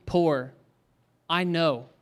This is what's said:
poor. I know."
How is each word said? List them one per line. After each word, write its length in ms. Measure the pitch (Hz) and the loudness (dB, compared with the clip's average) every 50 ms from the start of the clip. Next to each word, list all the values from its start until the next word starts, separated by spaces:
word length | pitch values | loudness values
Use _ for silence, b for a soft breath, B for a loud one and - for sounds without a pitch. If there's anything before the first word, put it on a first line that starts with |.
| B | B
poor. 480 | - - 175 170 160 147 131 127 131 - _ _ _ _ _ _ _ _ _ _ _ _ _ _ - | -2 0 2 2 2 2 0 -4 -6 -14 _ _ _ _ _ _ _ _ _ _ _ _ _ _ -4
I 180 | 165 175 185 | -2 -2 0
know." 400 | 180 170 165 165 160 135 120 131 - _ _ | 0 0 0 2 0 0 -2 -6 -16 _ _